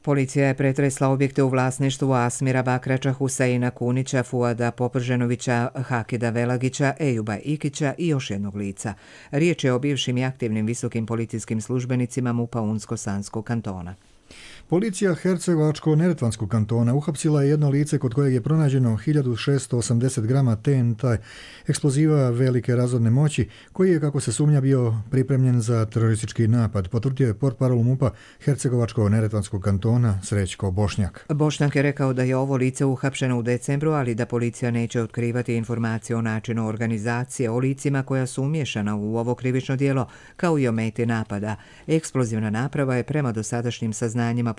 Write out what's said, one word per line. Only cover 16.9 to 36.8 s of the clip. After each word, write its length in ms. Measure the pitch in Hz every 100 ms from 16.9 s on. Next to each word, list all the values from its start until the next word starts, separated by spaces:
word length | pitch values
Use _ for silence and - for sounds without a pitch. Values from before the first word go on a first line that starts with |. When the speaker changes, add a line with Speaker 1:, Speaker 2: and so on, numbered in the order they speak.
Speaker 2:
uhapsila 480 | 139 147 143 160 151
je 80 | 139
jedno 200 | 151 143
lice 280 | 139 147 147
kod 160 | 131
kojeg 200 | 120 139
je 60 | 127
pronađeno 560 | 123 160 147 135 123 110
hiljadu 400 | - 151 127 113
šesto 420 | - 139 - 120
osamdeset 480 | - 117 131 127 110
grama 300 | 135 131 110
T 180 | 147
N 200 | 135 120
T 240 | 113 131 110 - - - - -
eksploziva 640 | 147 147 135 156 151 127
velike 460 | 120 131 123 113 120
razorne 340 | 123 123 113
moći, 380 | 123 151 - 113 - -
koji 180 | - 185
je, 100 | 165
kako 200 | 147 143
se 120 | -
sumnja, 280 | 110 151 147
bio 340 | 135 135 120 113 104
pripremljen 500 | 127 135 135 131 123
za 260 | 110 117 110
teroristički 600 | 113 113 107 104 - 113
napad, 400 | 120 110 104 90
potvrdio 380 | 113 135 131 131
je 80 |
portparol 480 | 104 139 120 131 123
mupa 280 | 117 131 127 - - -
Hercegovačko-Neretvanskog 1160 | - 131 135 120 113 - 104 110 110 107 95 101
kantona 600 | 101 98 113 120 120 98
Srećko 480 | - 101 92 - 101
Bošnjak. 560 | 92 104 - 92 - -
Speaker 1:
Bošnjak 480 | 151 151 139 147 143
je 60 |
rekao 300 | 143 139 135
da 100 | 127
je 140 | 127 131
ovo 200 | 135 135
lice 280 | 127 131
uhapšeno 540 | 139 131 135 131 131 123
u 40 |
decembru, 480 | 117 123 - 143 156
ali 240 | 151 123
da 120 | 113 120
policija 440 | 120 120 - 123
neće 320 | 117 117 123
otkrivati 520 | 110 - 120 120 120
informacije 640 | 117 113 117 113 113 - 117
o 60 |
načinu 460 | 113 110 - 113 110
organizacije, 840 | 107